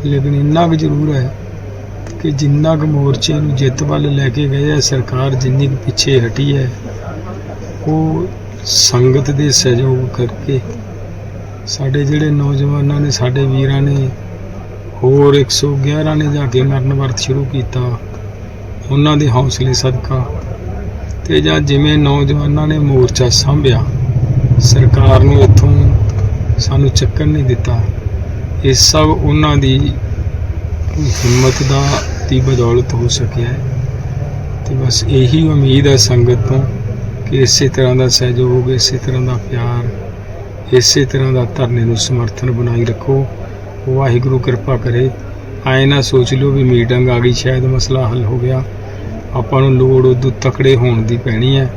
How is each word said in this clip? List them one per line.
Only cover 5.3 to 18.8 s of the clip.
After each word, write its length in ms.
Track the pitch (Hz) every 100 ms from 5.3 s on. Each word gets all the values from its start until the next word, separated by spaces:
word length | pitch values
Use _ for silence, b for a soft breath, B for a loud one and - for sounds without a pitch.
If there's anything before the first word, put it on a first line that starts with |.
ਜਿੰਨੀ 340 | 131 127 135 139
ਕੁ 80 | 131 -
ਪਿੱਛੇ 340 | - 139 131
ਹਟੀ 380 | 117 120 143 139
ਹੈ, 120 | 127 - - - - - 104 - - - - - 156
ਉਹ 400 | 156 160 160 185 - - - -
ਸੰਗਤ 680 | - - 123 127 135 135
ਦੇ 200 | 139 147
ਸਹਿਯੋਗ 560 | 127 131 120 135 127 127 -
ਕਰਕੇ 420 | 120 - - 135 - - - - - - - - - - -
ਸਾਡੇ 380 | - 135 143 143
ਜਿਹੜੇ 240 | 151 151
ਨੌਜਵਾਨਾਂ 680 | 147 139 139 143 143 143 143
ਨੇ, 120 | 143
ਸਾਡੇ 340 | 135 127 131 135
ਵੀਰਾਂ 360 | 135 135 139
ਨੇ, 280 | 143 139 131 - - - - - - - - -
ਹੋਰ 300 | 127 139 143
ਇੱਕ 160 | 143 131
ਸੌ 260 | - 143 139
ਗਿਆਰਾਂ 400 | 139 151 156 151
ਨੇ 120 | 151
ਜਾ 120 | 147 135
ਕੇ 160 | 127
ਮਰਨ 320 | 135 135 135
ਵਰਤ 260 | 135 135 -
ਸ਼ੁਰੂ 260 | - 135 135
ਕੀਤਾ, 460 | 131 120 127 123 117 - - - - - - - -